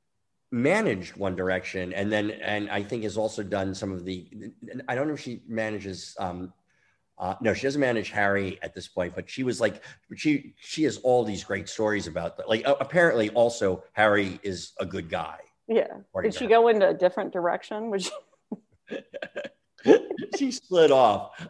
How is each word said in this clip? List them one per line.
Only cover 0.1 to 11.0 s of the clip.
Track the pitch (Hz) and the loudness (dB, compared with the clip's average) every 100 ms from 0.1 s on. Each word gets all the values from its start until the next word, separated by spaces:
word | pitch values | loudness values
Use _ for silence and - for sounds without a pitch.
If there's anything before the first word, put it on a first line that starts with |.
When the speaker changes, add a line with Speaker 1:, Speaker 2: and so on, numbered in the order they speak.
| _ _ _ _ | _ _ _ _
Speaker 1:
managed | 120 139 208 196 98 87 - | 0 2 2 0 -2 -6 -6
One | 98 90 | -4 -2
Direction | 92 92 - 95 90 | -2 -2 -4 -6 -6
and | 98 101 | -4 -2
then, | 107 104 | 0 -2
and | - - 104 104 | -4 -4 -4 -4
I | 104 | -4
think | 101 120 | -4 -6
has | 107 101 | -4 -2
also | 107 - | -4 -4
done | 95 98 95 95 | -4 -2 -2 -4
some | 101 | -6
of | 92 90 | -6 -6
the, | 90 82 104 107 - 113 - - | -8 -10 -16 -16 -16 -14 -10 -6
I | 123 | -2
don't | 156 | -2
know | |
if | 143 | -4
she | 131 117 - | -8 -12 -6
manages, | 113 110 107 95 87 - - | -4 -2 -4 -8 -10 -12 -8
um, | 95 90 90 - _ _ _ _ _ - | -6 -6 -10 -14 _ _ _ _ _ -8
uh, | 92 95 | -6 -2
no, | 113 | 0
she | 101 | 0
doesn't | 135 143 | 0 0
manage | 131 113 95 | 2 0 -2
Harry | 104 101 98 95 82 | 0 2 2 -2 -6
at | 82 | -10
this | 92 - | -12 -8
point, | - 90 90 | -4 -4 -6
but | 87 | -10
she | - | -4
was | 127 104 | -2 0
like, | 107 101 - - _ - | 0 -2 -12 -20 _ -4
she, | 156 143 - - | 0 0 -2 -18
she | - - | -10 -2
has | 147 | 0
all | 104 | 0